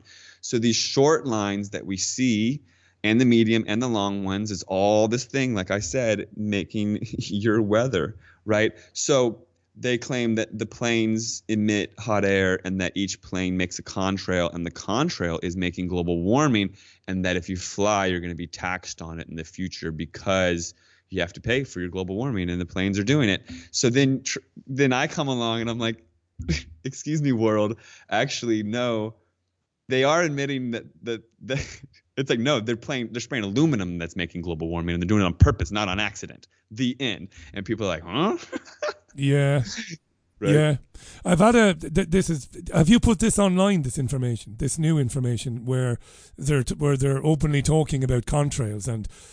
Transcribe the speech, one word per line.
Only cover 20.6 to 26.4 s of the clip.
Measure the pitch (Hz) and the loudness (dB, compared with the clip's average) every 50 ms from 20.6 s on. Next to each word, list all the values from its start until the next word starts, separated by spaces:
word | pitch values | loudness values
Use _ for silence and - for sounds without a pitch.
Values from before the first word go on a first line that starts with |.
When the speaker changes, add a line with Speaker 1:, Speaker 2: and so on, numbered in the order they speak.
| 82 - - _ _ _ _ _ _ - | -4 -8 -14 _ _ _ _ _ _ -8
Speaker 1:
you | 95 92 | -4 -4
have | 85 92 - | -4 -4 -6
to | - | -8
pay | - 113 120 135 135 | -4 -2 -2 -2 -2
for | - - 92 | -4 -6 -8
your | 90 90 | -8 -6
global | 87 92 92 90 95 | -6 -6 -6 -6 -4
warming, | 101 127 143 120 95 90 87 | -4 -4 -4 -2 -2 -2 -2
and | 87 90 | -2 -4
the | 90 | -4
planes | 85 - 95 95 98 98 101 | -4 -4 -2 0 0 0 0
are | 101 | 0
doing | 107 143 151 135 104 | 2 2 2 2 2
it. | 95 - - - - - - - | 0 0 -4 -8 -16 -16 -14 -10
So | - - - 123 | -4 0 2 2
then, | 117 135 139 135 135 123 123 | 4 4 4 4 2 0 -4
tr-, | - - - - _ - - - | -6 -8 -10 -10 _ -20 -20 -14
then | - 135 131 143 131 123 | -6 -2 2 2 2 2
I | 127 147 156 | 2 0 -2
come | - 170 151 139 | -2 -4 -2 -2
along | 131 123 117 113 113 113 | -2 -2 -2 -2 -2 -2
and | 113 117 | -2 -4
I'm | 113 120 | -4 -2
like, | 117 113 113 - _ _ _ _ _ _ _ - | -2 -4 -4 -6 _ _ _ _ _ _ _ -10